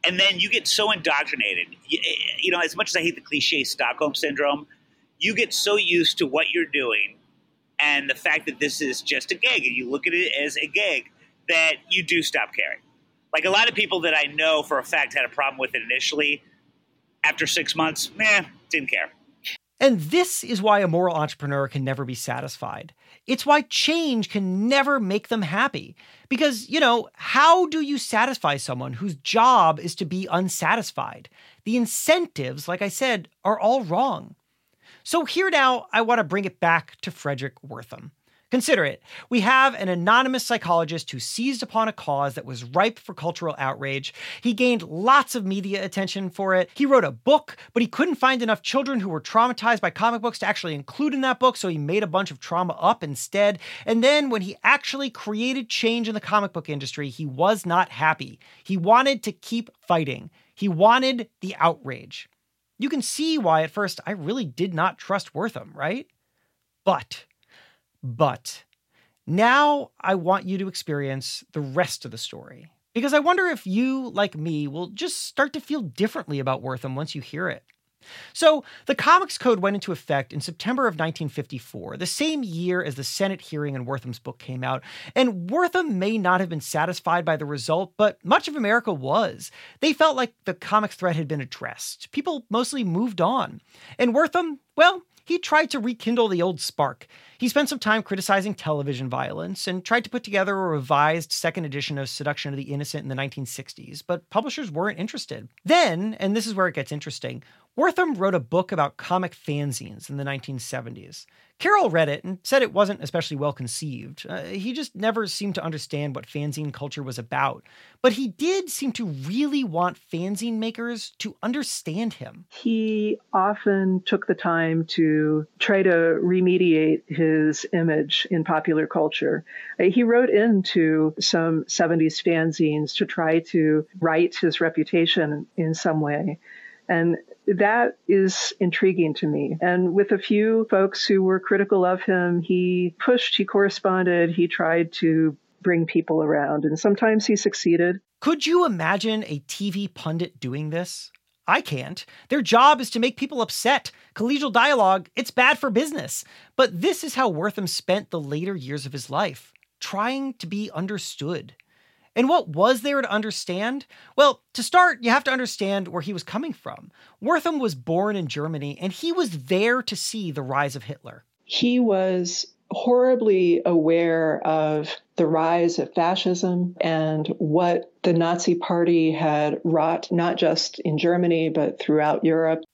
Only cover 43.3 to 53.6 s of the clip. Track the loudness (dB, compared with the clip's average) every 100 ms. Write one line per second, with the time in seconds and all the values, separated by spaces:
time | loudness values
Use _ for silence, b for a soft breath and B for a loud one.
43.3 | -6 -8 -4 -4 -4 -6 -6 -8 B B
44.3 | B -2 2 2 2 -4 -2 4 4 4
45.3 | -4 -4 -4 -4 -6 -4 -4 -4 -4 -6
46.3 | -4 2 2 0 0 4 4 4 -2 2
47.3 | 2 2 -20 B 0 0 2 0 2 2
48.3 | 2 0 -2 0 -2 0 -2 -2 -6 0
49.3 | 2 2 2 0 0 0 0 0 0 -4
50.3 | -4 -4 -4 -4 -8 -10 -4 -2 0 -2
51.3 | 2 2 0 -4 -4 -2 -2 0 -2 -2
52.3 | -10 -4 -2 -2 0 0 0 -4 -8 -6
53.3 | 2 2 0